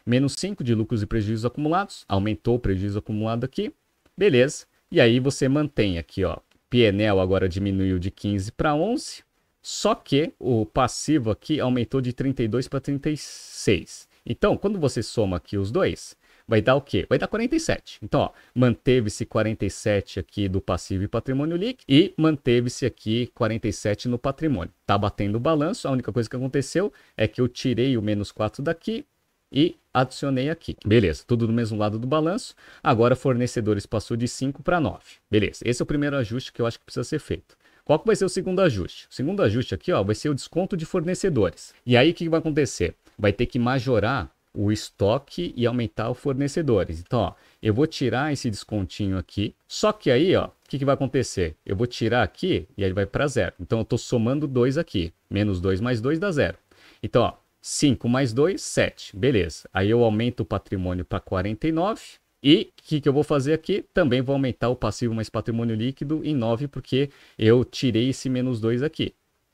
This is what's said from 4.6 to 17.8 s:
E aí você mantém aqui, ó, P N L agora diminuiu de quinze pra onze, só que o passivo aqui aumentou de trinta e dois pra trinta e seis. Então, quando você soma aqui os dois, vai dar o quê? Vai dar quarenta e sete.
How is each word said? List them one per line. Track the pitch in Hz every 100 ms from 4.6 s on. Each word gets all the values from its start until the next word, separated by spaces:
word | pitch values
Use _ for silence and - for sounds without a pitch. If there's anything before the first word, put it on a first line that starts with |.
| - _ _
E | 170
aí | 120 123
você | 135 - 135
mantém | 143 147 - 104 85
aqui, | - - 87
ó, | 85 - _ _
P | 120
N | 113 98
L | 107 95
agora | 92 95 92
diminuiu | 90 101 95 95 92
de | 92
quinze | - 104 101 98
pra | - 156 147
onze, | 190 277 - - - _ _ _
só | - - 202 233
que | - 139 170 -
o | - 113 107
passivo | 147 123 - - 151 110
aqui | 101 - 147
aumentou | 127 127 113 135
de | 123
trinta | - 131 135
e | 113
dois | 117 139
pra | 135
trinta | 139 139 156
e | 151
seis. | - - - - - 92 - - - _ -
Então, | - 202 170
quando | 196 202
você | 139 -
soma | 104 - 101 90
aqui | - 101
os | 98
dois, | 147 151 - - - _ _ -
vai | 110
dar | 110 135
o |
quê? | - 101 -
Vai | -
dar | 190
quarenta | 214 240 320
e |
sete. | - 98